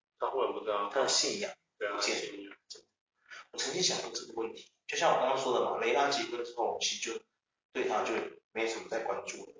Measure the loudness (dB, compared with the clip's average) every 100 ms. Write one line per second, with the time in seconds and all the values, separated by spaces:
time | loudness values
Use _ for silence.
0 | _ _ -2 2 0 0 0 0 0 2
1 | 4 4 2 0 -4 -8 _ _ -4 0
2 | 0 0 -4 -8 -14 -16 _ -20 _ _
3 | _ _ _ -20 -14 -6 -4 2 2 2
4 | -4 -8 -8 -4 -4 -6 -18 _ -6 2
5 | 4 6 4 2 2 2 2 2 2 4
6 | 4 2 0 -4 -4 -2 -2 0 -2 -2
7 | -4 -6 -10 _ _ _ _ -2 0 2
8 | 2 0 -2 -10 _ -2 -2 -2 -4 -4
9 | -2 -4 -4 -10 -12 -18